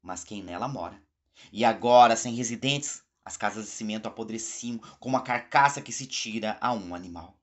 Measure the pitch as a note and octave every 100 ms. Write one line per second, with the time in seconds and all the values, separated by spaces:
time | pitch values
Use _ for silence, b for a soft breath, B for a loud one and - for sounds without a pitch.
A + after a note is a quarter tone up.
0 | F#2 F2+ - G#2 F#2 F2 B2 B2+ F2 G2+
1 | _ _ _ B B G2+ A#2 G#2 A#2+ B2
2 | A#2 A2+ B2 A#2 A2+ A2+ B2+ C#3+ C#3+ -
3 | _ _ - - G#2 G2+ G2+ - G#2+ A2
4 | G#2+ - A2 A2 - - A#2+ A#2 B B
5 | B2 C3 B2+ B2 - D3 C#3 - B2 A#2
6 | C3 - A2+ A2 G#2+ G#2 B2 A#2 F2+ F2
7 | F2+ E2+ F2 _